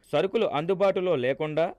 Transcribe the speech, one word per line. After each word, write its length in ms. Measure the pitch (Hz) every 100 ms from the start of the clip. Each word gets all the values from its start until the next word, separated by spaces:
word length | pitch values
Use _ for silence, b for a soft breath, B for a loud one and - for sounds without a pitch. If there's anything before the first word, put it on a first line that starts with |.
| _
సరుకులు 360 | 147 190 233 196 143
అందుబాటులో 540 | 170 185 196 190 180 151 123
లేకుండా 400 | 139 156 151 175